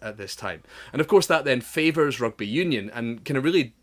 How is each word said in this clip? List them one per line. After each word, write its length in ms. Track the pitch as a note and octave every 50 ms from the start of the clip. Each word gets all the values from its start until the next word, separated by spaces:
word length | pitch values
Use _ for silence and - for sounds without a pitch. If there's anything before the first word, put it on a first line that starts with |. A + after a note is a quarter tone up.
at 140 | - A2 G#2+
this 180 | G#2+ G2 G2 -
time. 300 | - - G2 E2+ D#2 - - - - - - -
And 80 | C#3+
of 80 | D3+ -
course 180 | G#3 G3 E3+
that 160 | - E3 D#3 C#3+
then 160 | C#3+ B2+ B2
favours 640 | A#2+ - - E3 D#3 D#3+ D#3 E3 D3+ C#3+ B2 A#2
rugby 260 | A#2+ A2+ - - G#2
union 420 | G2+ A2+ D#3+ F#3 F3 C#3 G#2+ G2 G#2 -
and 320 | A#2+ A#2 A#2 A#2 A2 -
kind 120 | - C#3+
of 60 | C3 C3
really, 300 | D#3+ F3+ F3 C3 A2+ - _